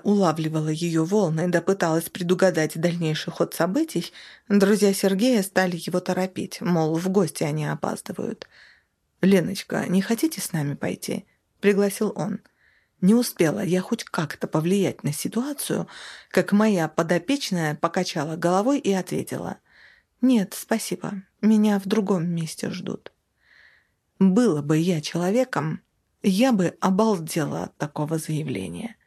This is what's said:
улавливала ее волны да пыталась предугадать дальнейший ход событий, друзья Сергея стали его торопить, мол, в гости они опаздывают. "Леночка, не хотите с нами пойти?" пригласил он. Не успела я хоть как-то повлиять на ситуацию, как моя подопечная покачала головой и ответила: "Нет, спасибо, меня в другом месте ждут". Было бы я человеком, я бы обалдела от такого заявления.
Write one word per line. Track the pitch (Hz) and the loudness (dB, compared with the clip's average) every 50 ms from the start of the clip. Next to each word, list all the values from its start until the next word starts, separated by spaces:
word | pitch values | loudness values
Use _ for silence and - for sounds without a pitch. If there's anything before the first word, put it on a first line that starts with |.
| - | 2
улавливала | 202 208 202 196 165 156 165 156 156 156 156 156 156 | 2 4 4 4 4 2 2 -2 -2 -2 -2 -2 -2
ее | 156 156 170 170 160 160 160 | -2 -2 -2 0 0 0 0
волны | 170 202 214 196 160 160 160 175 180 | 2 2 2 2 2 0 0 0 0
да | 170 170 | 0 0
пыталась | 170 - 196 196 180 165 160 165 165 - | 2 0 0 0 0 2 2 0 -2 -4
предугадать | - - 180 170 185 175 190 185 170 165 156 156 - 165 | -8 -6 -2 0 2 4 4 4 4 2 0 -2 -2 -2
дальнейший | 160 175 170 175 170 156 156 151 - - | -2 0 0 0 -2 -2 -2 -4 -6 -6
ход | - - 165 165 | -2 -2 -2 -2
событий, | - - 165 180 190 285 320 320 - 175 175 - - - - - - - _ - | 0 -2 -2 0 0 0 -2 -2 -4 -6 -6 -6 -12 -20 -20 -20 -20 -18 _ 0
друзья | 202 202 190 190 220 190 - 294 196 | 2 4 6 4 4 4 4 2 2
Сергея | - - 190 196 185 226 262 254 214 | 2 0 0 2 2 2 2 2 2
стали | 190 - - 185 185 180 180 | 0 0 0 0 0 0 -2
его | 170 - - 175 180 | -6 -6 -4 -4 -4
торопить, | 180 - 180 180 185 185 - - - - - - | -2 -2 -2 -2 -4 -4 -4 -8 -10 -10 -10 -6
мол, | - 175 175 165 160 156 160 | -2 0 2 2 2 0 0
в | 165 180 190 | -2 -2 0
гости | 185 208 170 156 - - | 2 2 0 0 -2 -4
они | 170 147 147 156 151 | -4 -4 -2 -4 -4
опаздывают. | 147 151 151 - - - - - - 180 - - - - - - - _ - - - _ _ _ _ _ _ _ _ _ _ | -4 -4 -4 -4 -6 -6 -6 -10 -10 -8 -8 -8 -8 -10 -12 -16 -20 _ -20 -20 -20 _ _ _ _ _ _ _ _ _ _
"Леночка, | - 190 196 185 160 175 - - - - - - - - | 4 4 4 4 2 0 -4 -8 -8 -4 -4 -4 -2 0
не | 175 190 | 0 0
хотите | 190 - 233 226 - 320 - 196 | 0 0 -2 -2 -2 -2 -4 -6
с | - - | -8 -6
нами | - 160 143 143 143 | -4 -4 -2 -4 -4
пойти?" | - - 180 - - - - - - - _ _ _ _ _ _ _ | -4 -6 -6 -6 -6 -6 -6 -8 -8 -8 _ _ _ _ _ _ _
пригласил | - 202 208 190 202 202 196 - 214 202 - | 2 2 4 4 2 0 0 -2 -4 -4 -2
он. | - 156 - - - - _ _ _ _ _ _ _ _ _ _ _ | -4 -6 -6 -6 -10 -12 _ _ _ _ _ _ _ _ _ _ _
Не | 185 185 220 | 4 6 6
успела | 240 240 - - - 180 156 - - - | 6 4 0 0 2 2 2 2 0 -2
я | 160 180 185 | 0 0 -2
хоть | 185 - 233 226 - | 0 -2 -6 -6 -6
как-то | - - - 156 151 - - - | -6 -6 -4 -4 -6 -6 -8 -6
повлиять | - - 156 156 175 190 202 185 135 226 - | -2 -2 -2 0 0 0 2 0 0 -2 -4
на | - 147 | -6 -6
ситуацию, | 147 - - - - 220 254 294 285 - - - - - 170 - - - - - - - - _ | -6 -4 -6 -6 -4 -4 -4 -4 -6 -8 -6 -4 -4 -4 -6 -8 -12 -18 -18 -18 -20 -20 -18 _
как | - 190 180 - | 0 0 2 4
моя | 202 208 214 220 202 175 160 | 2 4 4 4 2 2 0
подопечная | 156 - - 170 160 175 170 170 - 277 277 - - 190 175 160 151 147 | 0 0 -2 0 2 0 0 0 -2 -2 -2 -2 -4 -2 -2 -2 -2 -2
покачала | 151 - 165 - 190 180 - - 165 139 160 160 | -2 -2 -2 0 -2 -2 -2 -4 -4 -4 -4 -4
головой | 175 170 170 180 190 202 262 285 269 | -2 0 2 2 2 2 2 0 0
и | - 196 | 0 0
ответила: | 196 185 180 - 151 151 - - 127 - - - - - _ _ _ - - - _ _ _ _ _ _ | 0 0 -2 -4 -6 -6 -6 -6 -8 -8 -8 -8 -10 -12 _ _ _ -20 -20 -20 _ _ _ _ _ _
"Нет, | - 262 254 220 180 - - | 2 4 4 4 2 0 -6
спасибо, | - - - 233 220 - - 180 - - - 202 190 - _ _ _ | -12 -6 -4 -4 -4 -2 -6 -6 -6 -6 -8 -10 -10 -12 _ _ _
меня | - 214 220 214 214 214 202 196 | 2 4 6 6 4 4 2 0
в | 196 | 0
другом | 196 214 220 196 190 202 175 160 175 | 0 0 0 2 2 0 0 0 -2
месте | 170 165 165 160 - - - - | -2 -4 -4 -6 -8 -8 -8 -6
ждут". | 175 180 - - - - _ - - _ _ _ _ _ _ _ _ _ _ _ _ _ _ _ _ _ _ _ _ - | -6 -8 -8 -8 -10 -10 _ -20 -20 _ _ _ _ _ _ _ _ _ _ _ _ _ _ _ _ _ _ _ _ 2
Было | 190 190 180 226 247 220 156 147 | 4 4 6 6 4 4 2 2
бы | 143 143 156 156 | 2 2 2 2
я | 165 185 175 156 | 2 2 0 0
человеком, | 151 - - 170 175 180 202 247 262 254 - - 147 160 156 - - _ _ _ _ _ _ _ | -2 -4 -4 -2 -2 0 0 0 0 0 -2 -2 -2 -2 -4 -8 -12 _ _ _ _ _ _ _
я | - 208 185 196 254 269 | 0 0 2 4 4 4
бы | 240 190 180 165 - - | 4 4 2 0 0 0
обалдела | - 190 190 185 220 226 208 175 160 156 - 170 147 143 143 160 180 | 0 2 4 4 4 2 2 0 -2 -4 -4 -2 -2 -2 -4 -6 -6
от | - - | -8 -8
такого | - 156 151 - - 151 147 160 160 | -8 -8 -6 -4 -6 -4 -4 -4 -4
заявления. | 156 - 156 147 156 143 123 107 95 - 170 180 - 233 - _ _ | -4 -4 -4 -4 -4 -4 -6 -6 -8 -8 -10 -10 -12 -12 -14 _ _